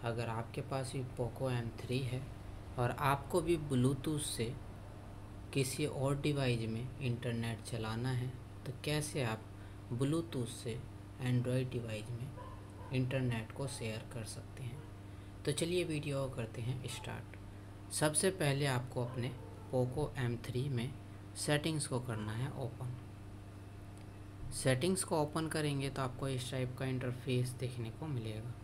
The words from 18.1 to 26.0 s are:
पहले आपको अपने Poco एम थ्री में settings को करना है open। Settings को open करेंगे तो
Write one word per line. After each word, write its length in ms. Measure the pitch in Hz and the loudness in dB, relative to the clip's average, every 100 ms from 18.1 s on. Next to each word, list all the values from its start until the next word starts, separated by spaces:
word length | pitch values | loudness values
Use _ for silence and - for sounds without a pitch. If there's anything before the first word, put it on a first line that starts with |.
| 151 196 | 6 4
पहले 320 | 190 147 139 143 | 4 4 4 4
आपको 380 | 127 127 131 120 | 4 0 -2 0
अपने 240 | - 123 - - - - | 0 -2 -2 -8 -10 0
Poco 400 | 127 127 127 147 - | 2 4 2 0 2
एम 200 | 120 120 - | 0 0 0
थ्री 220 | 120 143 | 0 2
में 240 | 123 127 - - - - - | 2 0 -4 -10 -12 -10 -4
settings 500 | - 147 165 156 147 | 4 4 4 0 2
को 120 | 127 | 0
करना 320 | 123 110 107 | 0 0 0
है 180 | 113 131 127 | 0 0 0
open। 360 | 127 - 127 123 - - - - - - - - - - - - - - - | -4 -2 -4 -4 -8 -12 -12 -10 -12 -12 -12 -10 -12 -12 -12 -12 -12 -8 -6
Settings 500 | - 139 127 170 185 | 2 4 6 6 4
को 140 | - 165 | 4 4
open 300 | 147 160 160 | 4 2 2
करेंगे 420 | 160 151 139 135 | 2 2 2 0
तो 120 | 131 | 0